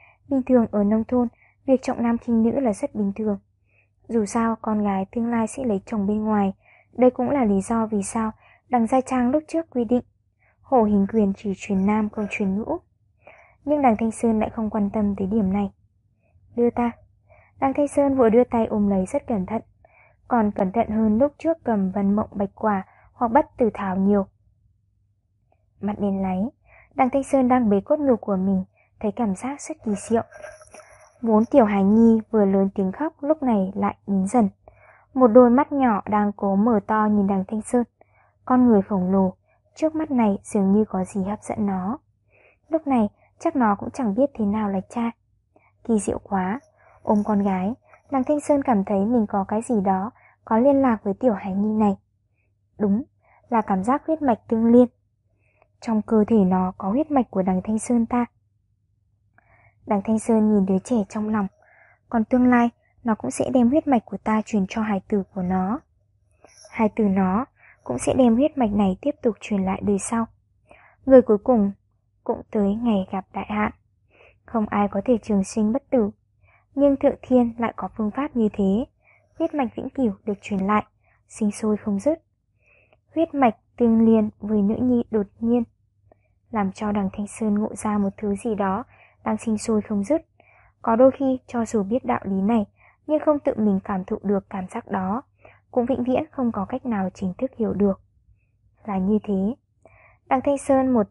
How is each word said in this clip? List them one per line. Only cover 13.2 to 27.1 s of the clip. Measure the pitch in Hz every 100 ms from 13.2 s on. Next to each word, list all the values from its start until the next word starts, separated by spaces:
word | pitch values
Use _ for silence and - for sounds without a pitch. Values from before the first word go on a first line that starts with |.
| - - _ _ 277
Nhưng | 294
Đằng | 262 214
Thanh | 226
Sơn | - 233 220
lại | -
không | - 214
quan | 220 202
tâm | 220 202 196
tới | 190
điểm | 226 190
này. | 196 196 - _ _ _ _ _ _ _ 240
"Đưa | 240
ta." | 240 240 - _ _ _ - _ _
Đằng | 269
Thanh | 269 294
Sơn | - 277 269
vội | 226
đưa | 226
tay | 247 233 226
ôm | 214 202
lấy | 196 185
rất | 285 -
cẩn | 220 185
thận, | 220 - _ _ _ _ _ -
còn | 240 208
cẩn | - 190
thận | 220 220
hơn | 214 220 214
lúc | 285 -
trước | 320 330
cầm | - 214 190
Vân | 196 196
Mộng | 202 -
Bạch | 202 196 -
Quả | 220 196 190 _ -
hoặc | - 233
Bất | 247 302 -
Tử | 226
Thảo | 202 202 185
nhiều. | 190 202 190 _ _ _ _ _ _ _ _ _ _ _ _ _ _ _
Mặt | 202 208
đen | 202 196
láy, | 190 185 233 - _ - _ -
Đằng |
Thanh | 262